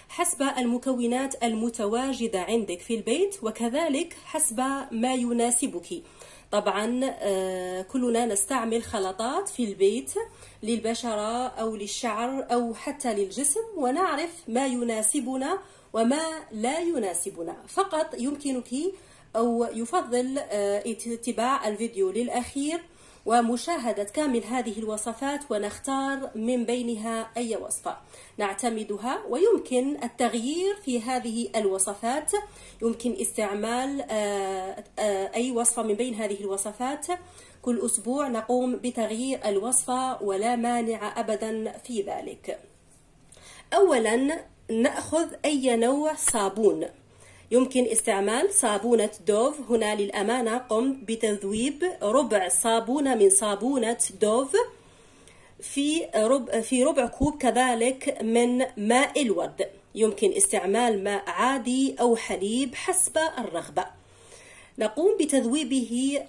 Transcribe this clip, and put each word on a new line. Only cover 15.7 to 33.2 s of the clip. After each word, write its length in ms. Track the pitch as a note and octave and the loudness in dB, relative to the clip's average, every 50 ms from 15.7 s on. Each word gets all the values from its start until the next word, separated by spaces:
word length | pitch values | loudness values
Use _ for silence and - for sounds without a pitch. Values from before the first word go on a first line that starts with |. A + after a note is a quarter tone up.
| - - - - - | -20 -20 -14 -4 0
وما 300 | A3 A3+ A#3+ C#4 D#4 D#4+ D#4+ D#4+ D#4 - - | 2 2 4 2 2 0 -2 -6 -8 -12 -12
لا 280 | A3 G#3+ A3 B3 D4+ E4+ | -6 -4 -2 -2 0 0
يناسبنا. 800 | F4 E4+ E4 C4 G#3 F#3 E3+ - - G3+ D#3 E3 E3+ F3 - - - | 0 0 0 0 -2 -2 -2 -4 -4 -6 -8 -8 -8 -10 -10 -12 -16
فقط 480 | - - F#4 G4 F#4+ D#4+ D#4 D#4+ D#4 B3+ | -4 -2 -2 0 0 0 -2 -2 -2 -4
يمكنك 520 | A#3+ A#3+ C#4+ C#4+ C#4 - C#4 C4 B3 A#3 - A#3+ C#4 E4 G4 F#4+ - - - - - - - - | -4 -4 -4 -4 -4 -4 -4 -4 -4 -4 -4 -4 -4 -2 -4 -4 -6 -12 -20 -20 -20 -12 -4 0
أو 320 | A3 A#3 A#3+ A#3 A#3 A#3 - - | 2 2 2 2 2 0 0 -2
يفضل، 640 | A3 A#3 - F4 F4 - A#3 A#3+ B3 B3+ C4 C4+ | -4 -4 0 0 0 0 0 0 0 0 0 -2
آه، 460 | C#4 B3+ - G3+ G#3 G3+ G3+ G3+ G#3 - | -4 -4 -2 -2 0 0 0 0 0 -2
اتباع 840 | A#3+ A3 - - A#3 A#3 A3+ - B3 - A3+ A3+ B3+ C#4 C4+ - | -4 -6 -6 -6 -6 -6 -4 -4 -4 -2 0 0 0 0 0 0
الفيديو 440 | G#3+ G#3 G3+ A#3 A3+ - F#3+ F#3+ F#3 | -2 -2 -2 -4 -4 0 0 0 0
للأخير 680 | F#3 A3+ B3 A#3+ - B3 A#3+ - - C#4 C#4+ D4+ E4 E4+ - - - - - - - - - | 0 0 -2 0 -2 -2 -4 -2 -4 -4 -2 -2 -2 -4 -6 -12 -20 -20 -20 -20 -20 -8 0
ومشاهدة 800 | G#3 A#3 A#3+ A#3 A3+ B3 A#3+ - E4 E4+ D4 A#3 A#3 G3+ G3+ G3+ | 4 4 4 4 4 0 -2 -2 -2 -2 -2 -2 -2 -2 -2 -4
كامل 400 | G3+ - D#4 D4+ C#4+ A#3+ A#3 G#3+ | -4 -2 -2 0 2 0 0 -2
هذه 360 | G#3 B3+ B3+ A3+ A#3 G3 A3+ | -2 -2 -2 -2 -2 -4 -6
الوصفات، 600 | A3 G#3+ G#3+ G#3+ - A#3 A3+ - C4+ C#4 D4 C#4 C#4+ - | -4 -4 -4 -4 -4 -6 -6 -4 -4 -4 -4 -4 -4 -4
ونختار 800 | A3 G3+ G3+ G#3 - - - C#4 C4+ C4+ C4+ C4 C4 C4 C4+ - - | -2 -2 -2 -4 -6 -6 -4 -2 -2 -2 0 -2 -2 -4 -6 -8 -6
من 300 | A3 A3 A#3+ B3+ B3 A#3 | -4 -2 0 0 0 0
بينها 640 | G#3+ A#3+ B3+ A#3+ A#3+ A#3 G#3 A3 A#3 A3+ A3+ A3+ - - | 0 -2 -2 -2 -2 -4 -4 -4 -4 -4 -4 -6 -6 -6
أي 180 | A#3 B3 A3+ G#3 | -4 -4 -2 -4
وصفة 420 | F3 - - - - - - - - - - - - - - - | -4 -4 -6 -6 -6 -6 -8 -8 -8 -12 -20 -20 -20 -20 -12 -6
نعتمدها، 840 | - G#3 G3 G3 - B3+ A#3 A3+ A3 G#3+ - G#3 G3 G#3 B3+ D#4 A4 G#4+ - | -4 -4 -2 -2 -2 -2 -2 -2 -2 -4 -4 -6 -4 -4 -4 -4 -4 -4 -4
ويمكن 760 | A#3 D4 F#4+ A#4 G4 - - - B3+ B3 C4 C#4 D4 C#4+ - | 0 2 4 4 4 2 2 0 0 0 0 0 -2 -4 -6
التغيير 720 | A#3 - - B3 A3+ A#3+ A#3 A3 C4+ D#4 F4 F#4 G4 G4+ G4+ - | -8 -2 0 0 0 0 -2 -2 -2 -2 0 0 0 -2 -2 -4
في 160 | C4+ A#3+ A#3 | -4 -2 -2
هذه 480 | G#3+ B3 C4 B3 G#3+ A#3+ A3 A#3 A#3+ - - | -2 -2 -2 -2 -2 -4 -4 -4 -4 -2 -2
الوصفات. 760 | A3 G#3 G3 F#3+ F#3+ - G#3+ G3+ - A3+ A#3 C4+ D#4 D4+ - G4+ G#4 G#4 - - - - - - - | 0 0 2 0 0 0 -2 -2 -2 -2 -2 -2 -2 0 0 -2 -2 -2 -6 -12 -20 -20 -20 -8 -2
يمكن 340 | A3+ A#3 A3+ - - B3 G#3 - | -2 -2 -2 0 -2 -4 -2 -2